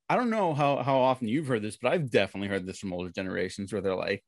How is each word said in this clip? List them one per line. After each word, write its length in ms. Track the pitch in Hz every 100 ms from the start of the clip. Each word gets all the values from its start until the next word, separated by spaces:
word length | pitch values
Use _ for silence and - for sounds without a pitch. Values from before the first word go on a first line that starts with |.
| -
I 60 |
don't 160 | 190 247
know 240 | 220 175
how, 300 | 143 143 135
how 140 | 131 135
often 260 | 131 127 110
you've 220 | 143 139
heard 140 | 113
this, 160 | 107 -
but 140 | 123
I've 180 | 175 127
definitely 360 | 110 95 98 98
heard 180 | 98
this 140 | 92 -
from 140 | 98
older 180 | 90 90
generations 640 | 98 92 92 95 - 101
where 100 | 104
they're 140 | 95 92
like 260 | 87 101